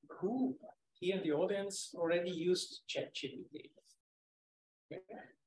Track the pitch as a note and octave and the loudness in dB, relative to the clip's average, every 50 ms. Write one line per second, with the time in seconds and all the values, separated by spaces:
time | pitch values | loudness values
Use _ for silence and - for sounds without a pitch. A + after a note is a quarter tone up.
0 | - - - - F3+ G3 A#3+ C4 C4 C4 - - - - - _ _ _ _ - | -16 -14 -8 -2 0 0 2 4 2 2 0 -2 -8 -16 -18 _ _ _ _ -2
1 | F3+ F3+ F#3+ F#3+ - D#3 D3 D3+ F3+ - G3+ - - G3 - - - - - F3 | 0 0 2 2 2 2 4 4 4 4 2 0 0 -2 -4 -6 -8 -6 -4 0
2 | E3+ E3 E3+ F3 F3 F#3 F3+ D#3+ E3 F3+ F3+ - - - - - _ - - C#3 | 2 4 4 4 2 0 -2 0 4 4 4 4 2 -4 -8 -14 _ -4 -2 -2
3 | C3+ - - - - B2+ - - - - - - - - _ - _ - - _ | -2 -4 -6 -6 -6 -6 -6 -8 -12 -12 -12 -14 -14 -16 _ -20 _ -20 -20 _
4 | _ _ _ _ _ _ _ _ _ _ _ _ _ _ _ _ _ - - F#4+ | _ _ _ _ _ _ _ _ _ _ _ _ _ _ _ _ _ -12 -10 -10
5 | - - - - - - - _ _ | -10 -12 -14 -14 -14 -16 -20 _ _